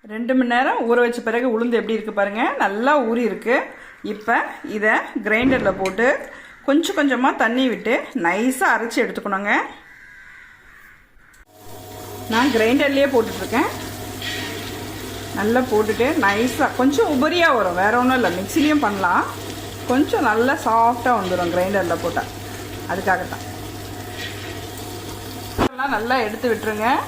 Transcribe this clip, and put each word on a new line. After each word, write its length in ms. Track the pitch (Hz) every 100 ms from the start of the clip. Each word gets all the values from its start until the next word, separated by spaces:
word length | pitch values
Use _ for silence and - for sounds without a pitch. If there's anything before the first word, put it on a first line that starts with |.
| 208
ரெண்டு 200 | 220 240 262
மணி 140 | 240
நேரம் 280 | 240 285 480 233
ஊற 80 | 240
வச்ச 160 | 240 240 220
பிறகு 200 | 233 254
உளுந்து 240 | 220 240 233
எப்படி 160 | 208 220
இருக்கு 160 | 214 202
பாருங்க, 240 | 202 208 285 554
நல்லா 300 | 208 202 254 302 226
ஊறி 140 | 233 226
இருக்கு. 260 | 180 214 285 523 - - - 202
இப்ப 240 | 208 - 247 294 - - 208
இதை 160 | 214 247 - 262
கிரைண்டர்ல 460 | 208 214 254 262 202 190
போட்டு 280 | 190 190 240 - - - - - -
கொஞ்சம் 300 | 285 339 330
கொஞ்சமா 320 | 285 240 269 -
தண்ணி 240 | 226 247 262
விட்டு 220 | 180 214 262 - 247 170
நைஸா 400 | 190 247 254 330
அரைச்சு 240 | 226 226 -
எடுத்துக்கணுங்க. 500 | 196 190 202 196 202 269 453 - - - - - - - - - - - - - _ - - - - - - - - - - - -
நான் 200 | 226 269 226
கிரைண்டர்லயே 520 | 220 277 285 269 277
போட்டுட்ருக்கேன். 540 | 262 214 - 185 233 440 - - - - - - - - - - - - - - - - -
நல்லா 220 | 208 240 247
போட்டுட்டு 340 | 214 214 214 254 339 202
நைஸா 420 | 202 247 302 262 -
கொஞ்சம் 320 | 262 294 415
உபரியா 340 | 269 302 349 330 247
வரும், 240 | 185 175
வேற 100 | 202 240
ஒண்ணும் 160 | 247 262
இல்ல, 120 | 196 175
மிக்ஸிலையும் 460 | 202 339 294 302 226
பண்ணலாம். 400 | 196 185 202 - - - - - - -
கொஞ்சம் 360 | 254 - 440 262
நல்லா 260 | 214 254 285 240
சாஃப்டா 480 | 226 233 240 254 226
வந்துரும் 320 | 185 180 175 175
கிரைண்டர்ல 400 | 190 202 175 165
போட்டா, 200 | 170 160 - - - - - - -
அதுக்காகத்தான். 520 | 180 208 233 - - - - - - - - - - - - - - - - - - - - - - - - -
எல்லாம் 240 | 254 277 220
நல்லா 200 | 226 262 214
எடுத்து 240 | 220 247
விட்டுருங்க. 380 | 220 214 208 226 294